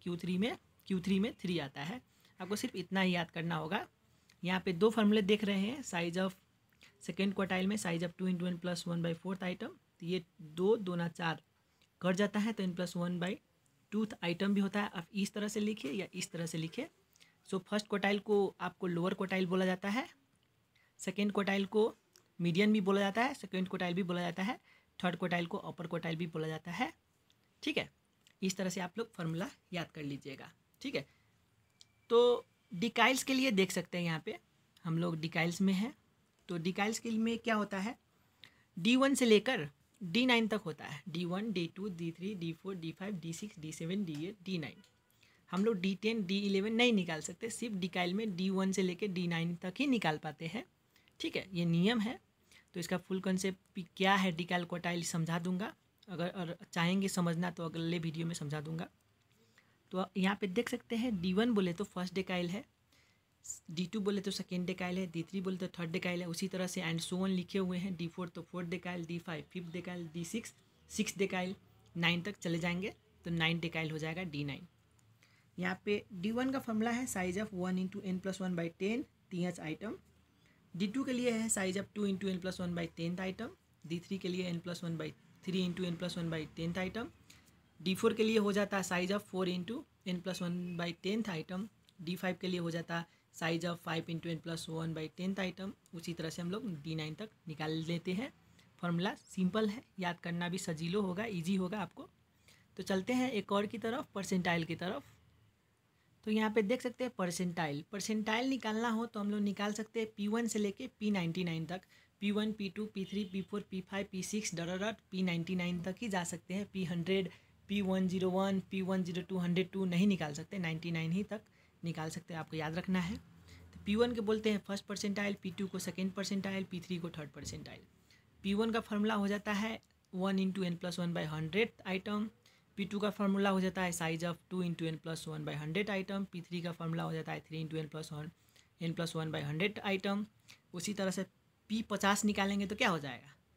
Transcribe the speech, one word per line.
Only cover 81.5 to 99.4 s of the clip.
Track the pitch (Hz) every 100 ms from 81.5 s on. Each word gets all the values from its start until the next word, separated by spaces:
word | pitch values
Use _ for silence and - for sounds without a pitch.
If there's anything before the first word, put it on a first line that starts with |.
| 214 190 190
of | 190 208
two | 202
into | 190 196
n | 180
plus | 185 180
one | 175 170
by | 165 -
tenth | 165 180
item, | 190 190 254 381 _ _
डी | 147 170
थ्री | - 196
के | 185
लिए | 185 180
n | 170
plus | 175 175 170
one | 160
by | 156 - - -
three | - 185 180
into | 175 180
n | 170
plus | 180 175
one | 165
by | 160 151 -
tenth | 170 180
item, | 185 220 277 - - - - _ _ -
डी | 165 185
फ़ोर | 220
के | 214
लिए | 220 220
हो | 208
जाता | 196 196 196
है |
size | 180 180 180 202
of | -
four | 185 180
into | 180 175 262 - _ 185
n | 180
plus | 185 180
one | 175 175 180 175
by | 175 170 185
tenth | 220 208 160
item, | - 185 214 _ _ -
डी | 165 185
फ़ाइव | 185 175
के | 185
लिए | 180
हो | 170
जाता | 165 165 170
है | 170 _ _ -
size | 165 170 175
of | 170 170
five | 160 160
into | 165 170 160
n |
plus | 170 165 -
one | 160 165 160
by | 156 -
tenth | 185 196
item। | 185 180 196 - -
उसी | 170 170
तरह | 165 160
से | 160
हम | 175
लोग | 208 240 151
डी | 156 160
नाइन | 156 156
तक | 214 _ 165
निकाल | 147 156 160 160
लेते | 170 185
हैं। | 185 285 - - - - -
फॉर्मूला | 175 170 196 -
सिंपल | - -